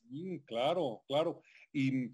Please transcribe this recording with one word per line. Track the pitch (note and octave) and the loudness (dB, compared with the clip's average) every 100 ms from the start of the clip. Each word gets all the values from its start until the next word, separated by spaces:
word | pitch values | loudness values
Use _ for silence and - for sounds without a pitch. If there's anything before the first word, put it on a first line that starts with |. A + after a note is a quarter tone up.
| A#2 | -14
Sí, | C3+ F#3 D#3 - | -10 -8 -8 -6
claro, | A2+ C#3 F3+ C#3+ G#2+ - | 0 2 2 0 -4 -2
claro. | C#3 E3 - - - - | 0 0 -2 -12 -20 -6
Y | C#3+ C3+ C3 A#2 | 0 2 2 -2